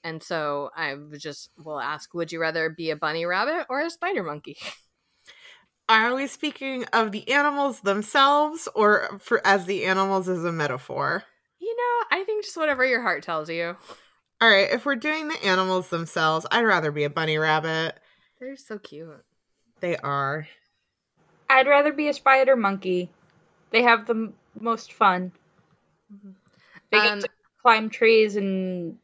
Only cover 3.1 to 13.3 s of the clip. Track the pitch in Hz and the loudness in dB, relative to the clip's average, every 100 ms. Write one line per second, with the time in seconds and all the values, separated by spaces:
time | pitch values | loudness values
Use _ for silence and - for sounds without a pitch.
3.1 | 160 170 185 240 339 285 262 330 - 349 | -2 -2 -2 -2 -4 -4 -4 -4 -4 -4
4.1 | 349 170 147 - 139 - - _ _ _ | -4 -4 -8 -12 -16 -16 -18 _ _ _
5.1 | _ - - - - _ _ - 220 233 | _ -20 -20 -20 -20 _ _ 2 4 4
6.1 | 254 277 - 302 - 269 262 240 233 220 | -2 -4 -6 -8 -6 -8 -8 -2 0 0
7.1 | 208 - 277 294 285 277 220 196 202 208 | -4 -2 2 2 0 -2 -2 -2 -2 0
8.1 | 285 277 294 302 320 - - 208 208 - | 4 4 4 2 -2 -8 2 4 4 0
9.1 | 196 - 233 - 196 175 196 185 190 196 | -10 -2 0 4 2 2 -4 0 0 2
10.1 | 190 175 180 170 165 147 127 - - 139 | 0 -2 -4 -4 -2 -2 -4 -6 -4 -2
11.1 | 175 - _ _ _ 381 466 480 480 440 | -4 -8 _ _ _ -8 -4 -2 -2 -2
12.1 | 349 392 427 415 - 311 262 262 240 233 | -2 -2 -6 -6 -4 -2 0 0 0 -2
13.1 | 156 - | -4 -4